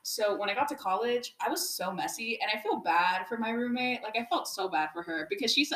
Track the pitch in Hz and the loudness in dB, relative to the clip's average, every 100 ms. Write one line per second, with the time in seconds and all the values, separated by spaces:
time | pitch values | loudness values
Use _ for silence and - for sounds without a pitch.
0 | - - 208 190 202 220 285 294 214 220 | -6 0 2 2 0 0 0 -2 0 0
1 | 240 240 240 - 226 339 - - 185 185 | 2 0 -2 -4 -2 0 -2 -2 -2 -2
2 | - - 226 226 214 214 415 269 185 170 | -4 -4 -4 -2 0 0 0 0 2 4
3 | 180 185 - 226 226 233 247 247 247 247 | 4 2 0 -2 0 0 0 0 0 -2
4 | 214 220 240 349 - - 190 160 156 - | -2 -4 0 0 -2 -2 0 0 0 -2
5 | - 160 156 - - 277 294 | -4 -4 -2 -2 2 4 4